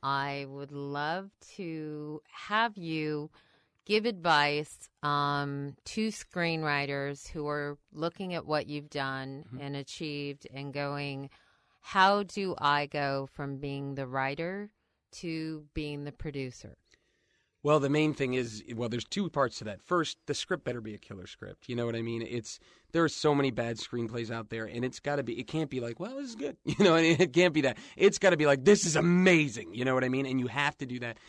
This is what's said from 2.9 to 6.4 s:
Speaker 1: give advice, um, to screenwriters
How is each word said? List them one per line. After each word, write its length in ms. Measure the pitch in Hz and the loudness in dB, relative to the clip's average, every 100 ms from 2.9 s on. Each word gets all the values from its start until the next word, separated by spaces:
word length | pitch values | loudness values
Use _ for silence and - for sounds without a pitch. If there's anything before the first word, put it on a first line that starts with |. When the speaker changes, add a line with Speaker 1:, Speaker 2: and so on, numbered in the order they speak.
| 160 151 151 151 _ _ _ _ _ - | -2 -2 -2 -6 _ _ _ _ _ 0
Speaker 1:
give 180 | 208 | 2
advice, 840 | 220 196 165 151 147 147 151 - - _ | 2 0 4 4 4 2 -4 -12 -20 _
um, 760 | 147 143 143 143 143 143 143 143 - | 0 2 2 0 -2 -4 -8 -10 -10
to 220 | - 220 | -4 -4
screenwriters 1200 | 208 - 180 | -4 -10 -2